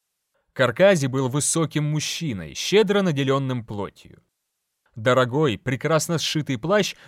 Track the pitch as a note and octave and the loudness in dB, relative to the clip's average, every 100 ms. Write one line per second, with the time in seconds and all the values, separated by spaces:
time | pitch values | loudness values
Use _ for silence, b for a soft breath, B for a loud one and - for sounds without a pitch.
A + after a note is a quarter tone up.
0 | _ _ _ _ _ - B2 A2+ G3 F3+ | _ _ _ _ _ 0 0 6 4 6
1 | C3+ C3 B2+ D3 - E3 D#3+ D#3 D3+ D3+ | 2 0 0 0 0 0 0 0 -2 -2
2 | - - D#3+ G2 D#2 - - G3+ G3+ G3+ | -4 -6 -6 -6 -10 -8 0 2 4 2
3 | F#3 C#3 C3+ C3+ C3 B2+ A2 G#2 G2 _ | 2 0 0 0 0 -6 -6 -10 -10 _
4 | - - _ _ _ _ _ _ _ A2+ | -20 -20 _ _ _ _ _ _ _ -4
5 | A#2 B2+ B2 C#3 D3+ G2 - C3 D3+ D#3+ | 2 2 2 2 0 0 -4 -4 0 -2
6 | - E3 - D#3 C#3+ B2 D#3 G#3 F#3+ - | 0 -4 -2 -4 -4 -4 0 0 0 -6